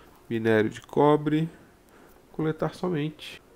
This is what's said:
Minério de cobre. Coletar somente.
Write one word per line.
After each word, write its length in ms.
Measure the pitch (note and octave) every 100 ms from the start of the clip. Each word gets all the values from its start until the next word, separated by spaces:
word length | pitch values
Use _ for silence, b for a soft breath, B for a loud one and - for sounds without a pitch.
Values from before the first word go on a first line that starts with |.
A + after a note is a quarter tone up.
| B B -
Minério 400 | A#2 A2+ A2 G#2+
de 120 | A#2
cobre. 680 | - - D3 D3+ D3+ D3+ E3 - B B B B B B _
Coletar 420 | - D#3 D#3 D#3+ -
somente. 680 | F3+ D#3 D#3 - - - _